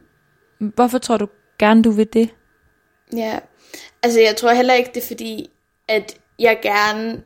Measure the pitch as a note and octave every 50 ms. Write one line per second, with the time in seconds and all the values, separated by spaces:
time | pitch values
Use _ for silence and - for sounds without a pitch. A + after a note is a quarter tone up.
0 | _ _ _ _ _ _ _ _ _ _ _ - G#3+ G#3 - - B3 A#3+ B3 B3+
1 | - - A#3 G#3 G#3 G3+ _ _ _ _ _ - G#3+ G#3+ A3 A3+ A3+ A#3 G#3+ G#3
2 | A3 G#3+ - A3 A#3 A3+ - _ _ _ _ _ _ _ _ _ _ _ _ _
3 | _ _ - A#3 A3+ A3 G#3+ - - _ _ _ _ _ - - - - _ _
4 | - A#3+ A#3 A3+ A3+ A3 G#3+ A3 - A#3 A#3+ B3 B3+ B3+ B3+ B3 B3 B3+ - A#3+
5 | A#3 - A#3 - A3+ A3+ A3 G#3+ - - _ _ _ _ _ _ _ - A3 G#3+
6 | - - - _ _ _ _ - A3+ A3+ A3 A3 - G#3 G3+ G#3 G#3 G#3+ G#3+ A3
7 | A3 A3+ A3+ - -